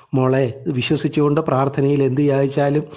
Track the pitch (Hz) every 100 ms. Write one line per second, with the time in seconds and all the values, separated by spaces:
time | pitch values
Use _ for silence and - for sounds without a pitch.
0 | - 135 131 131 127 - 170 131 - 151
1 | 156 156 147 147 156 131 135 135 139 143
2 | 135 131 143 135 139 139 143 147 156